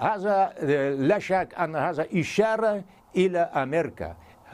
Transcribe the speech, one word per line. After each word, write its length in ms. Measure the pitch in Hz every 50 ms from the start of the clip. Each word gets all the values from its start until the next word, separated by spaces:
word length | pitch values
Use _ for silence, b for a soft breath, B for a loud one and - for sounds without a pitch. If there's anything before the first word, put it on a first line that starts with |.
هذا، 520 | 123 190 220 202 185 208 202 196 196 - -
آه، 380 | - - 139 143 143 135 139 139
لا 240 | 135 131 147 208 202
شك 360 | - - 185 190 170 - - -
أن 180 | 175 156 160
هذا 300 | 151 135 170 170 139 165 - 220
إشارة 680 | 175 151 - - - 214 220 220 220 226 214 208 202 190 B B B B _ -
إلى 220 | 185 185 190 180 170
أمريكا. 800 | 170 165 - 147 135 131 147 170 156 139 - - 85 80 85 - B B B B B B